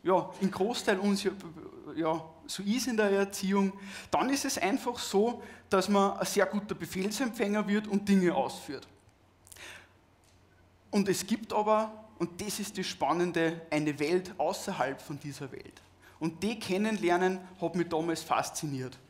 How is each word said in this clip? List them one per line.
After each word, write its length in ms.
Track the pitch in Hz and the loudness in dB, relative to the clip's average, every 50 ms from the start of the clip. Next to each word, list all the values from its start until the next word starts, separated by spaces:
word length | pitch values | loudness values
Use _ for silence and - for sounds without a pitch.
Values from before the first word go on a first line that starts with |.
| - | 4
ja, 260 | 170 190 175 147 - - - | 4 4 4 4 0 -4 -2
im 100 | 196 185 | -2 -2
Großteil 480 | - - 185 226 240 233 - 240 208 185 | 0 0 0 0 0 0 2 2 2 4
uns 240 | 202 202 196 196 - | 4 2 2 2 0
ja, 80 | 190 185 196 - 170 160 165 - - - 123 - 151 147 | -2 -4 -4 -12 -14 -14 -14 -16 -16 -16 -16 -14 -10 -4
ja, 280 | 151 160 160 160 160 156 - - - - | -2 0 0 0 0 -4 -10 -16 -18 -12
so 160 | - - - 196 | -10 -8 -4 0
ist 240 | 202 220 262 254 | 0 0 0 0
in 100 | 262 226 | 0 2
der 120 | 214 214 202 | 4 4 4
Erziehung, 640 | 196 196 196 196 196 - 196 185 196 202 196 190 190 - - - - - - - | 4 4 2 0 -2 -4 0 2 4 4 4 2 0 -4 -14 -14 -14 -14 -4 -2
dann 180 | - 240 240 254 | 0 2 2 2
ist 160 | 277 269 - | 0 0 0
es 120 | 269 - | -2 -2
einfach 420 | - - 190 226 - - 247 240 - | 0 0 0 0 0 -2 -4 -4 -4
so, 420 | - - - 190 214 240 240 - - - - - - - | -6 0 2 4 4 4 0 -4 -10 -16 -18 -20 -2 2
dass 200 | - 190 185 202 | 2 4 4 6
man 280 | 208 202 196 202 196 | 6 6 6 4 2
ein 80 | - 185 | 0 -4
sehr 200 | - - 202 190 | 0 4 4 2
guter 300 | 190 - 202 202 - 190 | 4 2 -4 -4 -4 -6
Befehlsempfänger 920 | - 170 156 - 185 190 214 214 - 277 233 214 - 220 202 208 214 208 | -6 -6 -6 -4 -2 -2 -2 0 -2 -2 -4 0 -2 0 0 2 0 2
wird 200 | 196 202 208 208 | 2 0 0 0
und 200 | - 196 202 202 | 0 -2 -2 4
Dinge 280 | 202 196 190 175 170 151 | 6 6 6 6 4 4
ausführt. 520 | 135 131 135 - - - - 139 131 - - - _ _ - _ _ _ _ _ _ _ - - - - - - - - _ _ _ _ _ _ _ _ _ _ _ _ _ _ _ _ _ _ _ _ - | 2 -2 -2 -4 -8 -10 -10 -10 -12 -12 -18 -20 _ _ -20 _ _ _ _ _ _ _ -20 -20 -18 -18 -18 -18 -20 -20 _ _ _ _ _ _ _ _ _ _ _ _ _ _ _ _ _ _ _ _ 0
Und 180 | - 202 196 196 | 0 2 4 4
es 180 | 175 - - | 2 0 0
gibt 240 | - 220 - 226 - | -2 -2 -2 -2 -2
aber, 540 | - 214 214 214 214 214 220 220 - - - - - - | -2 0 4 4 4 4 2 -2 -6 -14 -18 -20 -6 -6
und 200 | 170 170 - - | -6 -6 -4 -8
das 220 | 202 208 - - | -8 -6 -6 -6
ist 160 | 202 - - | -6 -6 -4
das 80 | 196 180 | -4 -4
Spannende, 760 | - - - 156 135 156 175 175 180 165 170 165 160 165 165 165 - | -4 -4 -2 0 0 2 2 2 2 2 2 2 2 0 -2 -6 -2
eine 300 | 151 151 151 151 143 131 | -2 0 0 0 0 0
Welt 340 | 147 151 175 185 185 - - | 0 2 2 0 0 -4 -4
außerhalb 640 | - 147 165 196 - - 208 185 - 135 135 139 - | -2 0 0 0 -2 -6 -6 -2 -2 -2 -2 -4 -8
von 180 | - - 151 139 | -10 -12 -12 -10
dieser 320 | - 147 135 - 143 131 | -10 -12 -10 -10 -12 -12
Welt. 300 | - - - - - - - - - _ - - - - | -12 -14 -16 -18 -20 -20 -20 -20 -20 _ -20 -20 -10 -6
Und 220 | 156 165 165 - | -6 -6 -4 -2
die 160 | 196 214 233 | -2 -2 -2
kennenlernen 840 | 214 - - 180 190 214 220 220 196 165 175 175 180 185 185 190 185 - - - - | -4 -4 -2 0 0 2 0 0 0 2 2 4 4 4 2 2 -2 -8 -14 -8 -4
hat 160 | 175 165 165 | -4 -2 0
mich 140 | 180 165 165 | 0 -2 0
damals 340 | 165 156 160 170 165 160 - | 0 -2 0 0 -2 -4 -2
fasziniert. 760 | - - 107 135 - - - - 151 139 131 131 123 - - - | 0 0 0 0 -2 -4 -6 -4 -4 -4 -4 -6 -8 -10 -16 -20